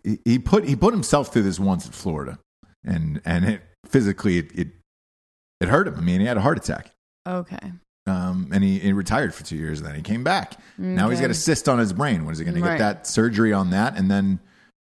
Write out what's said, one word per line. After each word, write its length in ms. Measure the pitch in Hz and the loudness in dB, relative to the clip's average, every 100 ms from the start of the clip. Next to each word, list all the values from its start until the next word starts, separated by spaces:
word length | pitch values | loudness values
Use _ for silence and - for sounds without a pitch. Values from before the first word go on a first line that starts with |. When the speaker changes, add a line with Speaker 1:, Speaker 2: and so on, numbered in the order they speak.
Speaker 1:
he, 180 | - 107 | -6 -2
he 160 | - 123 | 2 2
put, 240 | 123 196 202 | 4 2 2
he 120 | 131 | 2
put 160 | 190 | 2
himself 400 | 233 - 147 135 | 2 2 0 2
through 100 | 120 | 0
this 160 | 98 87 | 0 0
once 260 | 98 90 - | 0 0 -4
at 80 | |
Florida, 460 | - 95 78 67 64 _ _ _ _ - | -10 -6 -6 -8 -12 _ _ _ _ -4
and, 360 | 85 80 73 - | -2 -2 -4 -2
and 180 | 85 | 0
it 180 | 95 104 - _ - | 0 -2 -8 _ 0
physically, 520 | 139 104 92 107 87 | 2 2 0 0 0
it, 140 | 78 - | -2 -6
it, 100 | 80 - _ _ _ _ _ _ _ _ | -8 -8 _ _ _ _ _ _ _ _
it 80 | 87 | 0
hurt 220 | 139 196 | 2 0
him. 60 | 67 | -2
I 40 | |
mean, 200 | 85 90 | 0 2
he 40 | 107 | 2
had 120 | 117 | 2
a 40 | |
heart 160 | 107 78 | 2 0
attack. 340 | - - - _ _ _ - | -4 -8 -10 _ _ _ -8
Speaker 2:
Okay. 440 | 180 175 - 196 175 _ _ - | -8 -8 -12 -14 -16 _ _ -4
Speaker 1:
Um, 440 | 90 90 92 87 | -2 -2 -2 -2
and 100 | 98 | 2
he, 140 | 98 95 | 2 2
he 160 | 98 | 2
retired 400 | 98 87 120 120 | 0 0 0 -2
for 100 | - | -6
two 120 | - 78 | -10 -8
years, 260 | 78 76 | -6 -6
then 140 | 76 76 | -8 -10
he 80 | |
came 200 | 80 214 | -4 -2
back. 360 | 131 185 - - - - | 0 -2 -4 -16 -20 -8
Now 320 | 185 185 113 | -4 0 0
he's 100 | 120 | 2
got 60 | - | 0
a 40 | |
Speaker 2:
Okay. 40 | 139 | 0
Speaker 1:
cyst 280 | - 156 - | 0 0 2
on 120 | 123 | 2
his 120 | 110 | 2
brain. 320 | 92 143 98 | 0 0 0
What, 100 | 78 | -2
is 40 | 80 | -6
he 80 | 82 | -4
gonna 140 | 123 | 0
get 80 | 175 | 0
Speaker 2:
Right. 100 | 165 | 2
Speaker 1:
that 300 | 107 98 - | 0 -2 -4
surgery 440 | - 113 107 113 | 2 2 4 4
on 200 | 101 95 | 4 2
that? 260 | 92 117 - | 2 0 2
And 140 | 95 | 2
then, 280 | 98 98 95 - _ _ _ | 4 2 0 -6 _ _ _